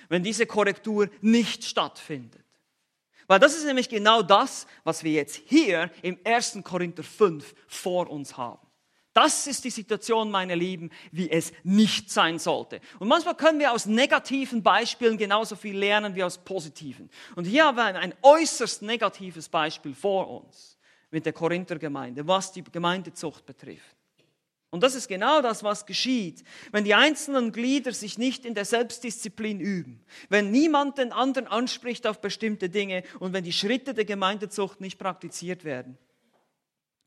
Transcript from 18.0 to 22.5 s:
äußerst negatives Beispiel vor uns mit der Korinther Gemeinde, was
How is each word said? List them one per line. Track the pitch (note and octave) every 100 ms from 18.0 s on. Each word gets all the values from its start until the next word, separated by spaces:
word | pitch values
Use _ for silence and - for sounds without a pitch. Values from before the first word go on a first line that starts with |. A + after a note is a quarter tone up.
| F3+ -
äußerst | C4 D#4 D#4+ - A#3 -
negatives | G#3 A#3 G#3+ - F#3+ E3 D3+
Beispiel | E3+ D#3 - D3
vor | C3 G3+ F#3+ F3 A#2+
uns | - _ - _ _ _ _
mit | D#3
der | D#3
Korinther | D3+ E3 F3 F3+ D#3+
Gemeinde, | D#3 C#3+ B2+ B2 D3+
was | F#3+ F#3